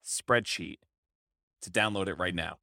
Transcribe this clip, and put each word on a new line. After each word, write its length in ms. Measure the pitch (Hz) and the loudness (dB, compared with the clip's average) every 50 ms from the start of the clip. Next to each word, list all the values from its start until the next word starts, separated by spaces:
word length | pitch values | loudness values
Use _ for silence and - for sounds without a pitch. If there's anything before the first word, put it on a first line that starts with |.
| _ | _
spreadsheet 720 | - - - - - 123 120 113 - - - 85 80 - - _ _ _ _ _ _ _ _ _ _ _ _ _ _ _ _ | -6 -6 -6 2 4 4 4 4 0 -6 -6 -6 -8 -10 -14 _ _ _ _ _ _ _ _ _ _ _ _ _ _ _ _
to 80 | - - | -16 -2
download 360 | 87 110 107 107 104 101 98 | 2 2 2 4 2 0 -2
it 120 | 95 85 76 | -2 0 0
right 160 | 90 90 90 | 0 0 0
now. 240 | 85 80 82 - _ | -2 -4 -4 -8 _